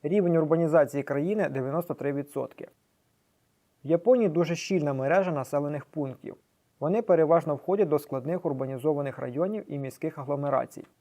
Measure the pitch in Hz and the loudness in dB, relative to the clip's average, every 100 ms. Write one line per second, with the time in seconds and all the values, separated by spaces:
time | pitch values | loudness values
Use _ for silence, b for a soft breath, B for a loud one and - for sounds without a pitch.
0 | 151 202 175 165 156 165 165 160 143 143 | 0 2 4 2 2 2 4 4 4 0
1 | 139 143 160 214 160 135 131 151 170 143 | -2 -2 -2 -2 -2 -2 -4 -4 -6 -6
2 | 139 139 143 143 123 - - _ _ _ | -4 -4 -6 -8 -8 -10 -18 _ _ _
3 | _ _ _ _ _ _ _ _ 139 165 | _ _ _ _ _ _ _ _ -2 0
4 | 170 254 214 160 165 170 - 190 147 135 | 4 4 4 2 0 -2 -2 0 0 -2
5 | 135 175 185 151 131 147 147 147 - 156 | 2 2 2 -2 -2 -2 -2 -6 -8 -8
6 | 139 127 107 - _ _ _ _ 143 208 | -8 -8 -14 -14 _ _ _ _ -2 -2
7 | 226 170 156 165 156 143 - 196 185 151 | 4 4 6 4 4 -4 0 2 2 2
8 | - 135 131 175 156 135 135 135 147 147 | 0 -6 -4 -4 -4 -4 -4 -2 0 0
9 | 139 - 127 123 185 214 - 143 135 - | -2 -6 -8 -4 -4 -4 -8 -8 -8 -6
10 | 160 151 135 143 143 135 123 - - _ | -8 -6 -6 -4 0 0 -2 -10 -18 _